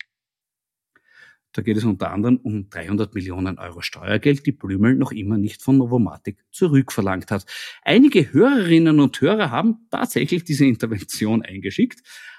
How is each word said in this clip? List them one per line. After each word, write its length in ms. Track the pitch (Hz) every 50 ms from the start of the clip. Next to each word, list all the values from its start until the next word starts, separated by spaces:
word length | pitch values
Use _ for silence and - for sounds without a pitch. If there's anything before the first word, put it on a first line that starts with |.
| - _ _ _ _ _ _ _ _ _ _ _ _ _ _ _ _ _ _ _ _ _ _ _ - _ _ _ _ _
Da 80 | - -
geht 160 | 98 110 107
es 80 | 107 107
unter 280 | 117 98 98 98 82
anderem 260 | 90 101 107 123 127 127
um 320 | _ 117 107 104 95 _
dreihundert 440 | - 90 80 92 104 104 110 104 -
Millionen 440 | 98 92 92 87 92 92 95 90 85
Euro 240 | 92 87 82 85
Steuergeld, 640 | 82 - - 85 85 95 104 107 - 143 143 139 -
die 60 | 143
Blümel 420 | 110 _ - 98 95 95 107 117 131
noch 180 | 131 135 -
immer 240 | - 110 95 98 113
nicht 240 | 104 98 104 - -
von 160 | - 131 135
Novomatic 720 | 135 127 117 123 123 107 82 73 - _ 104 101 _ _ _
zurückverlangt 800 | - - 190 170 147 135 135 - - - 98 98 95 92 - -
hat. 140 | 110 95 - - - - - - - -
Einige 500 | _ - 151 226 277 294 - 190 139 -
Hörerinnen 680 | - 143 214 269 285 247 190 170 165 165 165 160 156 151
und 200 | 143 123 - -
Hörer 300 | 135 160 208 220 202 139
haben 360 | 117 131 190 233 220 - _ _
tatsächlich 540 | - - - - - 123 - - 180 175 -
diese 200 | - 151 131 143
Intervention 760 | 135 117 - - 110 110 98 - - - - 107 107 113 113
eingeschickt, 580 | 110 - 95 98 95 98 - - 240 247 - - _ - - - - - -